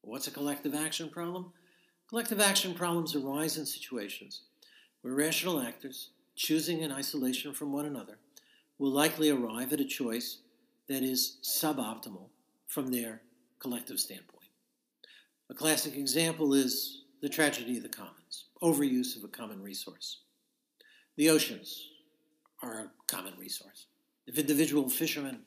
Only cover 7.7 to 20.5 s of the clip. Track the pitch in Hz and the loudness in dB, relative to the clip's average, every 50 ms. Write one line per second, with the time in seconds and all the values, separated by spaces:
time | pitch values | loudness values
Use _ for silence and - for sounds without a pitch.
7.7 | 139 143 147 151 143 120 107 107 104 - _ _ _ - _ _ _ _ _ _ | -2 -2 -2 -2 -4 -6 -8 -12 -16 -20 _ _ _ -20 _ _ _ _ _ _
8.7 | _ - 143 135 131 143 151 156 156 156 156 151 143 127 120 113 110 117 127 131 | _ 0 0 2 4 6 4 4 4 4 4 4 6 4 0 -2 -4 -6 -2 -2
9.7 | 151 139 135 135 - - 135 113 113 120 123 - - - _ _ _ _ _ _ | 0 0 0 -2 -2 -2 -2 -2 -2 -2 -4 -6 -10 -12 _ _ _ _ _ _
10.7 | _ _ _ - 139 135 131 131 131 123 - - - - - - - - - 156 | _ _ _ -6 -2 0 0 0 2 0 0 -2 -4 -8 -4 -2 0 0 2 0
11.7 | 147 131 113 107 110 110 - 117 101 90 98 - _ _ _ _ _ _ _ - | 0 0 -2 -4 -6 -8 -10 -12 -14 -14 -16 -20 _ _ _ _ _ _ _ -8
12.7 | - 156 131 131 127 120 117 113 110 113 _ _ _ _ _ _ _ _ - 131 | -6 -4 -2 0 -2 -2 -2 -4 -10 -12 _ _ _ _ _ _ _ _ -6 -6
13.7 | 120 120 - - - 95 - - 95 92 - - - - - _ _ _ _ _ | -6 -6 -8 -6 -4 -4 -4 -4 -6 -14 -16 -20 -20 -20 -20 _ _ _ _ _
14.7 | _ _ _ _ _ _ - _ - - _ _ _ _ _ _ - - 151 156 | _ _ _ _ _ _ -20 _ -20 -20 _ _ _ _ _ _ -10 -2 2 2
15.7 | 151 151 - 156 127 143 139 131 127 160 165 165 160 160 156 143 139 139 131 127 | 2 2 2 -2 -4 -2 -2 2 2 4 2 2 2 2 4 6 6 6 6 4
16.7 | 127 - - - - - - _ _ _ - 143 - 156 156 147 143 - 117 120 | 2 -2 -4 -6 -8 -14 -20 _ _ _ -6 -4 2 4 4 4 4 0 -4 -4
17.7 | 123 113 107 - - - 101 - - - _ _ - - - _ _ - 175 165 | -4 -4 -4 -8 -10 -10 -12 -16 -16 -20 _ _ -18 -18 -18 _ _ 2 4 4
18.7 | 156 143 147 135 127 127 123 - - 117 104 101 - - 120 107 104 95 98 101 | 4 6 4 4 2 2 0 -2 -4 -8 -12 -12 -10 -10 -10 -10 -10 -12 -12 -10
19.7 | 95 - - 95 85 - - - - - _ _ _ _ _ _ | -10 -10 -10 -12 -14 -12 -12 -12 -12 -14 _ _ _ _ _ _